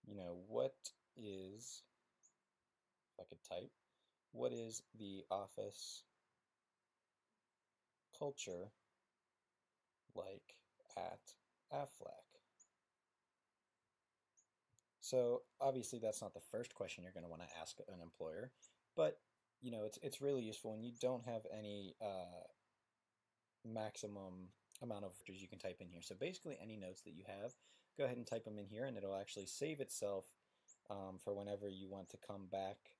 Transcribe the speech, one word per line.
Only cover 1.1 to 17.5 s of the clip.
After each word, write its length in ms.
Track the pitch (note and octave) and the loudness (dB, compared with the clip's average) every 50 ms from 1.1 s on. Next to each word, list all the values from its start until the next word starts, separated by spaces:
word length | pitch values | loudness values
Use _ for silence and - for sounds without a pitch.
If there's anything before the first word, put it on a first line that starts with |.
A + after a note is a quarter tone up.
| _ | _
is, 680 | B2 A2+ G#2 G2 F#2+ F#2+ F#2+ G2+ A2+ B2 - - - - _ _ _ _ _ _ _ _ - _ _ _ _ _ _ _ _ _ _ _ _ _ _ _ _ _ | -6 -4 -4 -2 -2 -4 -6 -6 -8 -8 -8 -8 -8 -12 _ _ _ _ _ _ _ _ -20 _ _ _ _ _ _ _ _ _ _ _ _ _ _ _ _ _
if 60 | - | -12
I 20 | F#2+ | -10
could 200 | - - - - | -10 -12 -16 -8
type, 280 | - F2+ F2+ - - _ _ _ _ _ _ _ _ _ _ _ _ | -4 -4 -4 -4 -6 _ _ _ _ _ _ _ _ _ _ _ _
what 200 | - A#2 B2 B2+ | -2 2 2 4
is 300 | A#2+ A#2 A2+ A2+ A2 - - _ - | 4 2 -2 -2 -4 -6 -8 _ -12
the 280 | A2 G#2+ G2 G2 F#2+ - - | -8 -6 -6 -6 -6 -2 0
office 720 | F#2 G2 G2+ - - - G2+ G#2 - - - - - - - _ _ _ _ _ _ _ _ _ _ _ _ _ _ _ _ _ _ _ _ _ _ _ _ _ _ _ _ _ _ _ _ _ _ _ _ _ _ _ _ _ - | 0 0 0 -2 -2 -2 -2 0 -2 -4 -6 -6 -6 -8 -12 _ _ _ _ _ _ _ _ _ _ _ _ _ _ _ _ _ _ _ _ _ _ _ _ _ _ _ _ _ _ _ _ _ _ _ _ _ _ _ _ _ -4
culture 560 | - D3 C#3+ C3+ - - G2+ F2+ F2 F#2+ G#2+ - _ _ _ _ _ _ _ _ _ _ _ _ _ _ _ _ _ _ _ _ _ _ _ _ _ _ - - | 0 0 0 0 0 -2 -2 -2 -2 -4 -6 -10 _ _ _ _ _ _ _ _ _ _ _ _ _ _ _ _ _ _ _ _ _ _ _ _ _ _ -6 -4
like 420 | F2+ F#2 F#2+ G2 G2+ - - - - _ _ _ _ - - - | -4 -4 -4 -8 -10 -12 -18 -20 -20 _ _ _ _ -20 -8 -4
at 380 | F#2 F2+ F2 - - _ - - _ _ _ _ _ _ _ | -2 -2 -2 -4 -6 _ -18 -20 _ _ _ _ _ _ _
Aflac? 680 | C#3+ C#3+ C#3+ C3+ - - - - - - - _ - - _ _ _ _ - _ _ _ _ _ _ _ _ _ _ _ _ _ _ _ _ _ _ _ _ _ _ _ _ _ _ _ _ _ _ _ _ _ _ - _ _ _ _ _ _ _ - _ _ _ _ | 0 0 0 -2 -4 -8 -8 -8 -8 -10 -14 _ -20 -20 _ _ _ _ -20 _ _ _ _ _ _ _ _ _ _ _ _ _ _ _ _ _ _ _ _ _ _ _ _ _ _ _ _ _ _ _ _ _ _ -20 _ _ _ _ _ _ _ -20 _ _ _ _
So 440 | - - C3 B2+ B2 A#2+ B2 B2 - _ _ _ | 0 6 8 10 10 10 8 6 4 _ _ _
obviously 380 | C#3 C#3 C3 C3 A#2 - C3 A#2 | 6 6 6 6 2 0 0 4
that's 220 | A2+ A2 G#2 - | 4 4 4 4
not 120 | A2+ F#2+ - | -2 -4 -4
the 80 | G2+ | -6
first 320 | - - - A2 A#2+ - - | -6 -2 0 0 0 -2 -2
question 300 | - G2 F2 - - F2+ | -2 -2 -2 -2 -6 -8
you're 100 | F#2 F#2 | -8 -6
gonna 160 | F2+ E2+ E2+ | -6 -6 -6
wanna 180 | E2 E2 F2 C#2 | -6 -6 -8 -8